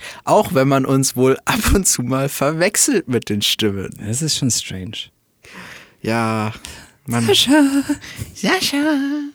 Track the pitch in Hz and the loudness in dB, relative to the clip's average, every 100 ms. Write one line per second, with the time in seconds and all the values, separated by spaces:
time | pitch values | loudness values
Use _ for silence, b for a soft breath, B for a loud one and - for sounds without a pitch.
0 | B B - 175 214 180 135 135 131 135 | B B 2 2 4 2 4 4 4 2
1 | 135 - 131 131 - 240 - 202 185 - | 2 2 4 4 0 0 4 4 2 0
2 | 123 131 139 - 135 160 180 - - 233 | -2 -2 -2 0 -2 2 0 2 2 0
3 | - 120 - 104 - - 107 98 92 - | 0 -2 0 -2 0 0 0 -2 -8 -10
4 | 101 117 156 - 131 - - 92 92 104 | -6 -4 -2 0 0 -2 -4 -10 -10 -10
5 | - _ _ _ B B B B B B | -14 _ _ _ B B B B B B
6 | 107 113 113 110 107 - B B B B | -2 0 0 -2 -4 -6 B B B B
7 | - 240 233 392 - 302 277 277 269 285 | -6 -2 2 2 4 4 4 2 -2 -4
8 | B B B - - 370 - 285 302 294 | B B B -4 -2 0 -2 -2 0 0
9 | 277 294 285 | -2 -4 -6